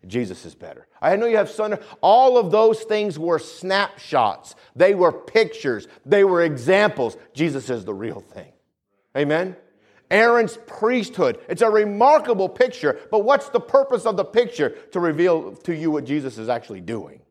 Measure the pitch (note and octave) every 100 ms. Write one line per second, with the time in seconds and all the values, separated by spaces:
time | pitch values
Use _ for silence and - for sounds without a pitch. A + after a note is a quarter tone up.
0 | F2+ A2 A2+ F#2 E2+ - D#2+ - _ _
1 | C#3+ G3 A#3 A3 G3 - G#3+ G3+ - -
2 | E3+ A3+ C4 B3 F#3+ G3+ A3 A3 A3 G#3+
3 | G#3 D3+ E3 E3 - - F3+ F#3+ G3+ -
4 | - C#3+ A2 F2+ - - _ - F#3 G3+
5 | F3 - - A3 A3 - C#3+ A2+ - -
6 | - G3+ G3 F3 E3+ C#3+ A#2+ F#3+ G#3 -
7 | A#2+ - - - E3 C#3 B2 A#2+ F#2+ G2
8 | A2 G#2 - - - _ _ _ _ _
9 | _ C3+ D3 D3+ F#3 F3+ _ _ _ _
10 | _ F#3+ A#3 A#3+ A3 - - - A3 B3
11 | G#3 - D3 A2 - E3 A3+ G#3+ G#3 G3+
12 | B3 D4+ B3 A3 F#3+ - B3+ - D3+ -
13 | - G#3+ G#3 F#3 - A#3 - C#4 C#4 B3
14 | A3 G3 F#3+ A3 A#3+ - C#3 - - F#3
15 | E3+ D3+ F3+ E3 F#2+ - - D#3+ D#3+ D3+
16 | B2+ D3 C3 A2 A2 A#2+ - G2+ F2 A2+
17 | D2+ - _